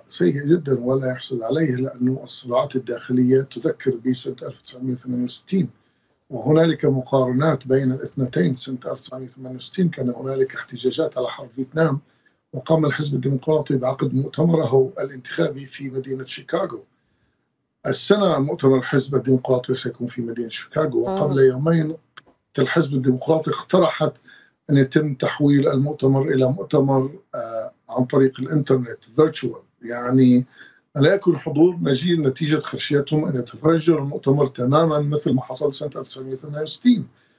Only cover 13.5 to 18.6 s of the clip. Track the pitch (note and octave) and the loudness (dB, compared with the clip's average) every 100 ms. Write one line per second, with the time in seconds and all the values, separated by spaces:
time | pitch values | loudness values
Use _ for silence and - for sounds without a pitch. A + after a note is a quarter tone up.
13.5 | D#3 C#3+ C#3 B2+ C3 C3 B2+ D3 - E3+ | 0 0 -2 -2 -2 -2 -2 -4 0 2
14.5 | E3 C#3 C3 C3 - C3+ C3+ - - E3 | 2 4 2 2 -2 -8 -10 -10 -2 -2
15.5 | C3+ C3+ - C#3 C3 C3 C3 C3 - - | -4 -12 -12 -8 -8 -8 -10 -10 -14 -6
16.5 | E3 E3+ - - _ _ _ _ _ _ | -4 -4 -8 -16 _ _ _ _ _ _
17.5 | _ _ _ C3+ C3+ - G#3 F#3+ C#3+ C#3 | _ _ _ -6 -4 2 2 4 2 -2
18.5 | - | 0